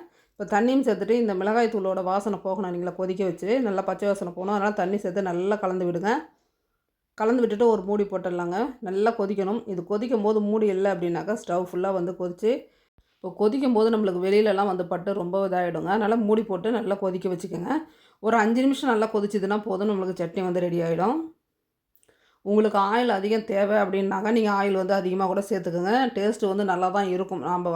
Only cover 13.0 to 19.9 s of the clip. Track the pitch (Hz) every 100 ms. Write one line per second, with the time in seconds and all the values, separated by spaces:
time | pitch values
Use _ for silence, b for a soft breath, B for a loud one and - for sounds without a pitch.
13 | _ _ 185 175 208 269 269 226 226 226
14 | 208 180 185 208 220 190 202 185 175 180
15 | 190 196 175 190 196 185 175 165 165 208
16 | 208 226 208 214 214 185 214 233 185 196
17 | 196 185 185 175 180 165 175 294 311 B
18 | B B 208 226 208 233 269 262 269 220
19 | 220 214 202 214 190 208 208 185 208